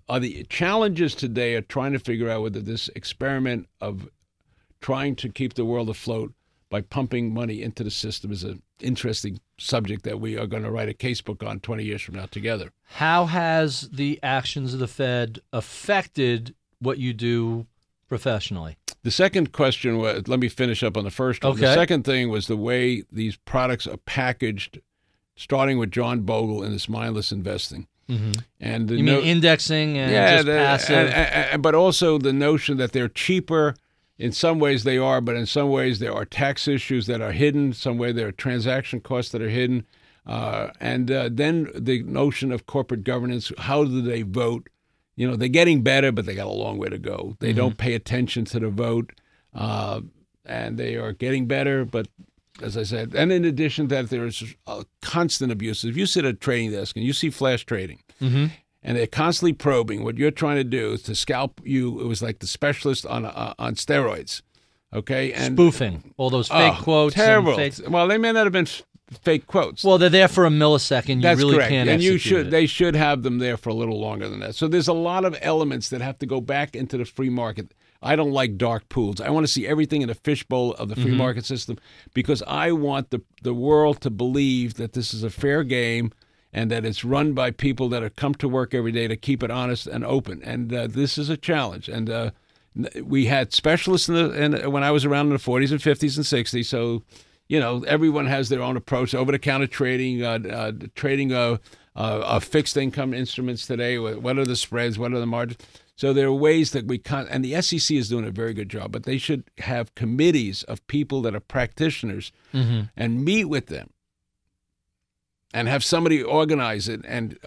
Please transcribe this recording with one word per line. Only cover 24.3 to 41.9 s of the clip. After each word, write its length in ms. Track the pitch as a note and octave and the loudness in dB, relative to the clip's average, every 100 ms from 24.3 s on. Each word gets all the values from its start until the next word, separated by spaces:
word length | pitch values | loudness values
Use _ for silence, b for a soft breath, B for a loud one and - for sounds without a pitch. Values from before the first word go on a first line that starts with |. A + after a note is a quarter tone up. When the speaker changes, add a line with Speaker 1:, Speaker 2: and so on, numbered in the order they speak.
| B2 A#2+ G2+ - - - _ _ _ _ - | -2 -4 -4 -10 -16 -20 _ _ _ _ -20
Speaker 1:
starting 400 | - C3+ C3+ C3 | -2 0 2 2
with 120 | G#2 | 0
John 300 | B2 A#2+ B2 | 0 0 -2
Bogle 420 | G2 A2 A2 G#2+ | 0 0 -2 -4
and 100 | G#2 | -4
his 160 | G2 - | -4 -6
mindless 440 | A2 A#2 G#2+ - | -4 -4 -4 -4
investing. 540 | G2+ F#2 G2 - - - _ - | -4 -4 -6 -6 -10 -16 _ -6
Speaker 2:
Mm-hmm. 240 | A#2 G#2+ G#2+ - _ | -2 -2 -4 -6 _
Speaker 1:
And 280 | A#2 A2+ A2 | -4 -2 0
the 80 | A#2 | 4
Speaker 2:
You 80 | |
mean 100 | A#2+ | 4
Speaker 1:
no- 60 | C#3 | 6
Speaker 2:
indexing 760 | E3 E3+ E3 D#3 - D#3 D3+ C#3+ | 4 6 6 6 4 0 0 0
and 120 | C3+ | 2
Speaker 1:
Yeah, 220 | G#3 F#3+ E3 | 6 8 6
Speaker 2:
just 100 | D3 | 6
Speaker 1:
the, 60 | |
Speaker 2:
passive? 440 | D3+ C#3 C#3 D#3+ D#3+ | 4 4 2 4 4
Speaker 1:
and, 120 | D3+ | 4
and, 420 | D#3 D#3 D3 C3+ | 2 2 0 0
and, 100 | D3 | 2
but 120 | D#3 | 4
also 420 | D#3 F#3 - E3+ D3+ | 6 6 4 4 4
the 140 | C3+ | 2
notion 440 | C#3 D3 D#3 - C3+ | 2 4 2 0 -2
that 140 | B2 | 0
they're 160 | C3 A#2+ | 0 -2
cheaper. 640 | - - F#3 - D#3+ D3 - _ _ _ - | -2 0 0 2 2 2 -2 _ _ _ -8
In 120 | A#2+ | -6
some 300 | - E3+ D#3+ | 0 2 4
ways 240 | C#3+ C3+ | 2 2
they 140 | B2+ B2+ | 2 2
are, 220 | C3+ C3 | 2 2
but 140 | A#2+ | 0
in 120 | A#2 A2+ | -2 -2
some 240 | D3 C#3+ | 0 2
ways 280 | C3+ C3 G#2+ | 2 0 -2
there 140 | A2+ | -4
are 120 | G#2+ | -4
tax 440 | G#2 - C#3 - D3+ | -6 -2 -2 0 -2
issues 380 | C3+ - C3 G#2 | -2 0 -2 -2
that 140 | A2+ | -4
are 120 | G#2+ | -4
hidden. 400 | - D3 C#3+ C#3 | 2 2 4 0
Some 260 | A#2 C3+ A#2+ | -2 -4 -2
way 140 | A#2+ | -2
there 160 | A#2 G#2+ | -2 -4
are 40 | |
transaction 680 | - C3 B2 A#2 C3 - A#2+ | -4 -2 0 0 -2 -4 -8
costs 320 | - B2 A#2+ | -4 -4 -2
that 100 | A#2 | -4
are 60 | A2 | -2
hidden. 360 | A#2+ B2+ B2 b b b b | 0 0 -2 b b b b
Uh, 440 | A#2 A2+ A2 G#2+ - - | -8 -6 -4 -4 -6 -6
and, 320 | A#2+ B2 B2 | -4 -2 0
uh, 180 | C3+ A#2+ | 0 0
then 380 | A#2 D3+ E3 D3+ | 0 2 0 -2
the 280 | B2+ A#2+ | -4 -2